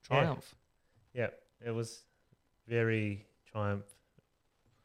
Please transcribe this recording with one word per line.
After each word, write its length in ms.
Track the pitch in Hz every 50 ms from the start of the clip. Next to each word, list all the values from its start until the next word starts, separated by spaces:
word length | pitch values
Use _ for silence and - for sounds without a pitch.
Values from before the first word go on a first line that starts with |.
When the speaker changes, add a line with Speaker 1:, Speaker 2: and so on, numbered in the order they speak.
| - -
Speaker 1:
yeah. 100 | 131 139 156
Speaker 2:
Triumph. 320 | 165 131 - - - - - _ _ _ _ _ _ _ _ _ _ -
Speaker 1:
Yep, 280 | 123 113 - - - - _ _ - 123
it 60 | 117
was 320 | 113 117 113 113 - - - _ _ _ _ _ _ _ _ _ _ _ _
very 580 | - 117 117 113 113 110 110 107 104 101 101 - _ _ _ _ -
Triumph. 340 | - 107 104 101 101 101 104 - - _ _ _ _ _ _ _ _ _ _ _ _ _ _ _ _ _